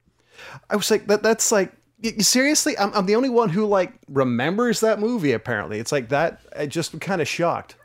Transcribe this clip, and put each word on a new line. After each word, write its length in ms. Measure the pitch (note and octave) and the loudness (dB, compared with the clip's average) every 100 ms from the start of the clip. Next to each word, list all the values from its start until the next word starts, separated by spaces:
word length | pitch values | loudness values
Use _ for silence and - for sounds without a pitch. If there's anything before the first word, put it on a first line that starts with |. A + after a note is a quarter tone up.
| _ _ _ - - - - | _ _ _ -20 -20 -18 -4
I 60 | G#3 | -2
was 120 | - | 0
like, 160 | G#3 - | 0 2
that, 140 | G#3 | 2
that's 300 | G#3 A3+ - | 2 2 2
like, 220 | G#3+ F3+ _ _ _ | 0 0 _ _ _
y-, 120 | A3 G3+ | -8 0
y-, 60 | |
seriously? 520 | F#3+ B3+ C#4 D4+ D#4 A#3 | 2 2 2 2 0 0
I'm, 120 | G3+ | 0
I'm 120 | G#3 F#3 | 0 2
the 100 | G#3+ | 2
only 140 | C4+ | 2
one 200 | A#3+ A3 | 2 2
who, 160 | F3+ G#3+ | 0 2
like, 260 | G3 F3+ - - | 2 0 -6 -6
remembers 720 | C#3 C3 A#2 D3 G3+ A#3+ - | 0 2 2 0 0 0 2
that 180 | A3 G#3 | 2 2
movie, 340 | G#3+ A#3+ D3 | 0 0 0
apparently. 440 | A2 - G#2+ E2 G#2+ | 0 -2 -4 -4 -6
It's 140 | A#2+ | -2
like 180 | D3 A2+ | -4 0
that, 300 | C#3+ E3 - - - | 0 0 -4 -18 -8
I 80 | D3+ | -6
just 340 | E3 - D#3+ | -4 -6 -8
kinda 260 | E3 F#3 C#3+ | -4 -4 -2
shocked. 500 | - E3+ C3+ - - | -2 -2 -2 -8 -20